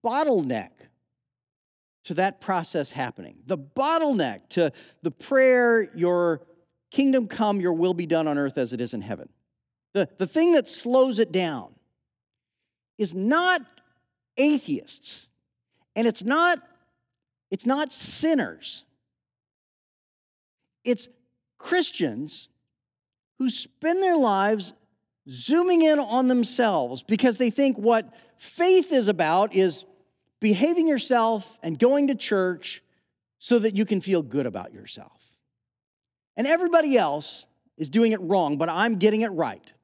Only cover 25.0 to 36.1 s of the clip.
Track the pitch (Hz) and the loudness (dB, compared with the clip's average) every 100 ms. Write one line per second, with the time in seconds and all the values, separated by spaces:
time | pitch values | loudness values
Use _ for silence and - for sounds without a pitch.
25 | _ _ - 127 - 311 359 349 320 302 | _ _ -18 -10 0 2 4 4 4 2
26 | 233 240 254 247 226 - 233 175 123 131 | 0 0 2 2 0 0 0 0 -2 -8
27 | - 214 254 208 247 233 277 240 214 226 | -4 2 2 2 -2 2 0 2 2 2
28 | 220 - _ _ - - 349 370 - 285 | 0 -18 _ _ -14 0 4 4 4 2
29 | 208 175 160 175 208 190 185 147 - _ | 2 2 2 2 2 2 2 0 -14 _
30 | _ _ _ _ 214 196 285 339 320 277 | _ _ _ _ 2 4 2 2 2 0
31 | - 240 226 220 196 - 165 156 240 285 | 2 2 2 -2 -6 -10 -8 2 4 4
32 | 285 262 - 202 185 170 - - _ _ | 2 -2 -2 0 0 -4 -10 -14 _ _
33 | _ _ _ _ - 240 220 196 214 202 | _ _ _ _ 0 2 2 -2 -2 -4
34 | 190 180 139 135 127 95 104 - 101 - | -2 -2 -2 -4 -4 -8 -14 -18 -18 -18
35 | - _ _ _ _ _ _ _ _ _ | -20 _ _ _ _ _ _ _ _ _
36 | _ | _